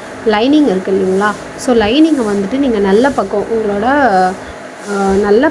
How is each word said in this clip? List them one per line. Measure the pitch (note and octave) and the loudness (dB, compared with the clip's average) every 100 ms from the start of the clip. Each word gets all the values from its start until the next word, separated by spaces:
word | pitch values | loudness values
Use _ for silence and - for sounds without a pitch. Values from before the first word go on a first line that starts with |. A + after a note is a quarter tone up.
| - - A3+ | -16 -6 -2
லைனிங் | G#3 B3 D4+ C#4+ | 0 2 4 2
இருக்கு | F#3 F#3+ | 0 -2
இல்லைங்களா? | G3 F#3+ F#3+ G#3 G3+ - - | -2 0 0 0 -2 -10 -8
So, | - A#3 | 0 2
லைனிங்கை | G#3 C4+ D#4+ C#4+ G#3+ | 2 4 4 2 0
வந்துட்டு | G3+ G3 C4 | -2 -2 -2
நீங்க | C#4+ G#3+ | 0 0
நல்ல | G3 G3+ C#4 | 2 2 2
பக்கம் | C4 F#3+ A3 - | 0 -2 -4 -2
உங்களோட, | A3+ G#3 G3+ A#3 C#4+ B3+ F#3 F#3 F#3+ - - - - G#3 | -2 -2 -2 0 2 2 2 0 -2 -12 -16 -18 -14 -8
அ, | G3+ G3 G3 | -2 0 2
நல்ல | G#3 G#3 D4+ | 2 2 2